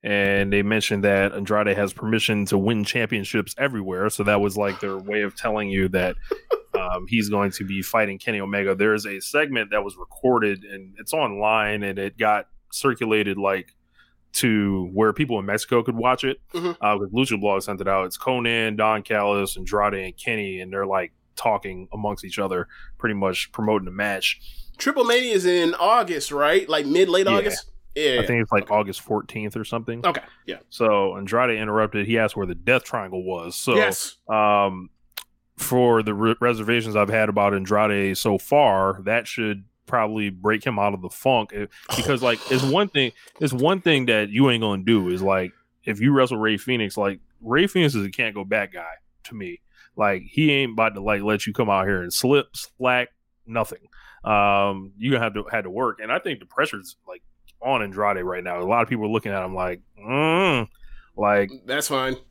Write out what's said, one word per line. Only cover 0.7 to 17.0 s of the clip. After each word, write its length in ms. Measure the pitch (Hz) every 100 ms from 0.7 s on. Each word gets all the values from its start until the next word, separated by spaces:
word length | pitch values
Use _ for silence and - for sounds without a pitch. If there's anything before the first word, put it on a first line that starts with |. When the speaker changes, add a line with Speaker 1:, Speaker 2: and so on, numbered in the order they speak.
| 110 - 104 101
Speaker 1:
that 260 | 98 98
Andrade 440 | 98 98 107 104 98
has 160 | 101
permission 500 | - 110 110 - 107 98
to 100 | 101
win 260 | 98 113
championships 720 | 101 123 110 110 95 113 98 -
everywhere. 520 | 139 117 95 92 107
So 140 | -
that 180 | 104 104
was, 160 | 101 101
like, 240 | 101 98
their 160 | 101 95
way 240 | 98 104
of 120 | 101 -
telling 320 | 117 107 101
you 180 | 98 95
that, 300 | 92 90 - - - -
<laughs> 300 | 440 - -
um, 280 | - 92 -
he's 220 | 117 104
going 220 | 104 101
to 120 | -
be 180 | 95 98
fighting 380 | 92 117 104 98
Kenny 220 | - 107
Omega. 340 | 98 101 98 95
There 180 | 107
is 120 | 107 104
a 160 | 98
segment 500 | - 147 143 127 104
that 140 | 104 101
was 100 | 95
recorded, 720 | 90 - 131 120 107 95 101
and 280 | 98 95 101
it's 160 | 104
online, 720 | 160 127 101 107 110 104 107
and 140 | 101 95
it 200 | 98 -
got 300 | 110 104 - - _
circulated, 640 | - 139 120 113 110 101 98
like, 360 | 98 95 - _ _ _ _ _ _
to 560 | - 123 107 101 95 90
where 200 | 95 110
people 240 | 104 143 113
in 80 | 98
Mexico 380 | 107 - 120
could 120 | 113 113
watch 280 | 123 127
it. 140 | 135 123 - 170
Speaker 2:
Mm-hmm. 160 | 175 170
Speaker 1:
Uh, 160 | -
'cause 120 | 196